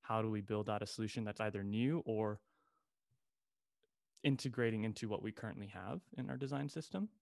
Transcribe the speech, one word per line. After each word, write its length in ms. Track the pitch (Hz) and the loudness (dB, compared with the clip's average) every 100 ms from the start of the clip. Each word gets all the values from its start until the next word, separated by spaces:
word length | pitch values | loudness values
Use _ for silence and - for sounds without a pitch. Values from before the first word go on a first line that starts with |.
how 200 | - 110 | 2 2
do 80 | 110 | 4
we 100 | 107 | 2
build 300 | 98 107 104 | 2 0 2
out 120 | 104 | 0
a 40 | 104 | 0
solution 380 | - 110 117 | -2 -2 0
that's 160 | 107 104 | -2 0
either 240 | 107 101 | 0 0
new 380 | 98 107 123 165 - | 0 4 4 2 2
or 340 | 110 107 104 _ _ _ _ _ _ _ _ _ _ _ _ _ _ _ _ _ - | 2 2 -2 _ _ _ _ _ _ _ _ _ _ _ _ _ _ _ _ _ -2
integrating 640 | 143 135 135 120 117 110 | 2 2 0 2 2 2
into 240 | 110 104 113 | 0 -2 -2
what 140 | 104 | -2
we 80 | 107 | -2
currently 380 | 107 110 - 101 | -4 -8 -6 -8
have 320 | 95 95 151 - - | -8 -6 -8 -8 -6
in 100 | 127 | -4
our 80 | 131 | -2
design 320 | 135 139 143 | -2 -2 -4
system 400 | - - 190 214 _ | -6 -6 -4 -4 _